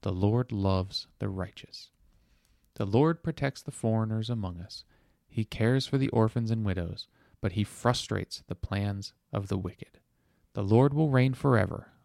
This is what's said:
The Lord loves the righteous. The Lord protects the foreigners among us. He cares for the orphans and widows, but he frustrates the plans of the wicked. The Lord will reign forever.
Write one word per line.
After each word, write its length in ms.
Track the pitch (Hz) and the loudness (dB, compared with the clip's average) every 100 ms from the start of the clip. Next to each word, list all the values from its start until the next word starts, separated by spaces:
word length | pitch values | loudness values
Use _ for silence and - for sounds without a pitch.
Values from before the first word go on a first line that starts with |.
The 120 | 101 | -2
Lord 400 | 92 101 117 123 | 2 2 2 -2
loves 540 | 104 98 95 92 - - _ | 0 2 2 0 -6 -10 _
the 100 | 101 | -8
righteous. 600 | 95 90 - - - - _ _ _ _ _ _ _ _ - | -6 -8 -10 -18 -18 -20 _ _ _ _ _ _ _ _ -8
The 100 | 101 | 0
Lord 360 | 107 156 165 | 4 4 2
protects 400 | - - 139 - | -6 -4 -4 -6
the 100 | - | -12
foreigners 580 | - 117 110 110 110 110 | -4 0 0 0 -2 -2
among 320 | 120 95 85 | -4 -4 -8
us. 240 | 92 - - _ _ _ _ | -12 -16 -18 _ _ _ _
He 160 | - | -6
cares 440 | 110 - 110 131 131 | -4 0 2 2 0
for 100 | 135 | 0
the 100 | 135 | 2
orphans 420 | 120 110 120 113 | 2 2 2 0
and 120 | 113 | 0
widows, 440 | 104 92 85 - - _ _ _ | 0 -2 -4 -6 -14 _ _ _
but 120 | 101 | -4
he 120 | 92 104 | 0 -2
frustrates 760 | - 117 123 - 104 95 - - | 0 0 0 -2 -4 -4 -12 -12
the 80 | - | -10
plans 560 | - 101 101 98 101 _ _ | -4 -2 -2 -4 -10 _ _
of 160 | 104 101 | -8 -4
the 80 | 98 | -4
wicked. 420 | 92 - - _ _ _ _ _ _ | -4 -10 -20 _ _ _ _ _ _
The 100 | - | -6
Lord 300 | 98 110 139 | 4 6 6
will 160 | 143 156 | 4 2
reign 240 | 131 131 | 4 4
forever. 560 | 127 143 120 95 - - _ | 2 4 4 2 -4 -12 _